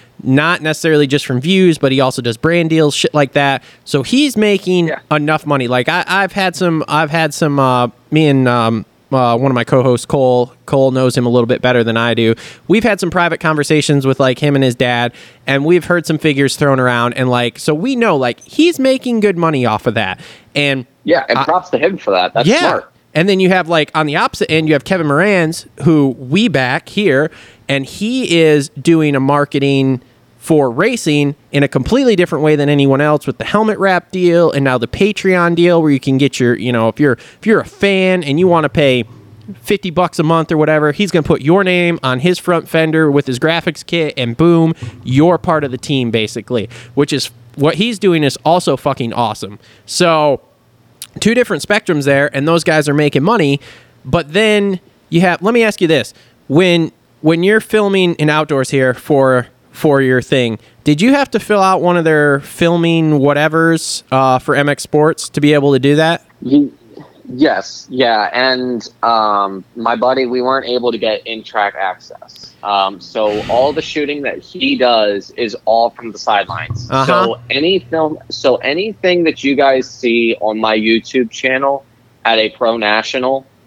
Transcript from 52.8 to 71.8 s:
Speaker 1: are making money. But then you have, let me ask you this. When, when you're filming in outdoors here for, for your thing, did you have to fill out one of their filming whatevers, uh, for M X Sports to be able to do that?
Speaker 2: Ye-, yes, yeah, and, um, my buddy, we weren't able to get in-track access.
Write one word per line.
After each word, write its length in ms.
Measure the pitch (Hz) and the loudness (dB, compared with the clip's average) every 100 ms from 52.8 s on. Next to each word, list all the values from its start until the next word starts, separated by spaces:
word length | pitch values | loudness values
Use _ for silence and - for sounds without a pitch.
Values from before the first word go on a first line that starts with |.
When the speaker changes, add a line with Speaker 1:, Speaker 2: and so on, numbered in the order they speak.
| 147 | 0
Speaker 1:
are 40 | |
making 300 | 143 147 139 | 0 0 0
money. 380 | 170 226 143 139 - - _ _ | 0 2 0 -2 -6 -20 _ _
But 300 | 131 170 147 | -4 -4 -2
then 480 | 180 220 208 202 185 - _ _ | 0 2 2 0 -4 -10 _ _
you 120 | 165 | 0
have, 200 | 185 170 | 2 0
let 120 | 196 | 0
me 100 | 240 | 2
ask 160 | 220 - | 0 0
you 80 | 165 | 0
this. 260 | 147 - - _ _ - | 0 -2 -10 _ _ -2
When, 420 | 143 185 170 160 - _ _ | 2 4 2 0 -8 _ _
when 220 | 156 170 | 0 2
you're 180 | 190 220 | 2 0
filming 540 | - 220 202 196 180 165 | 0 0 0 2 0 0
in 140 | 151 | 0
outdoors 400 | 151 151 139 131 | 0 0 -2 0
here 220 | 139 131 | 0 0
for, 540 | 120 - 143 131 127 117 _ _ | -2 0 2 4 2 -2 _ _
for 300 | - 151 139 | -4 0 2
your 200 | 131 127 | 2 0
thing, 380 | - 135 120 107 _ _ | 0 0 0 -4 _ _
did 180 | - 151 | -2 2
you 120 | 233 | 2
have 180 | 285 269 | 2 0
to 80 | 220 | -4
fill 220 | - 208 | -2 0
out 200 | 190 185 | 2 2
one 160 | 175 175 | 2 2
of 60 | |
their 360 | 160 151 147 139 | 2 2 2 0
filming 800 | - - 170 170 170 165 160 147 | -4 -2 0 2 2 2 2 2
whatevers, 840 | 139 143 156 160 165 165 - - - | 2 2 0 2 2 0 -2 -10 -2
uh, 280 | 131 131 127 | 0 2 2
for 160 | - 139 | 0 0
M 140 | 143 | 0
X 140 | 143 | -2
Sports 460 | - 151 151 - - | -2 0 2 0 -6
to 120 | 151 | 0
be 120 | 147 | 2
able 200 | 147 139 | 4 4
to 60 | 135 | 2
do 160 | 139 147 | 2 2
that? 300 | 160 170 _ _ | 2 -2 _ _
Speaker 2:
Ye-, 300 | 123 143 143 - _ - - _ - | 0 2 2 -6 _ -20 -20 _ -14
yes, 540 | 127 147 95 - - - | -2 0 0 -6 -14 -8
yeah, 400 | 127 120 107 101 | -2 0 0 -2
and, 540 | 123 131 127 127 117 - _ | -2 -2 -2 -4 -6 -10 _
um, 640 | 113 113 107 101 98 95 - 120 | -2 0 0 0 -2 -6 -14 -6
my 200 | 117 117 | -4 0
buddy, 300 | 123 131 123 | 0 0 -2
we 160 | 127 | -2
weren't 260 | 127 135 120 | -2 -2 -2
able 240 | 123 120 | -4 -2
to 60 | 110 | -2
get 260 | 110 107 113 | -4 -4 -8
in-track 480 | 110 - 110 101 | -12 -6 -4 -2
access. 800 | - | -4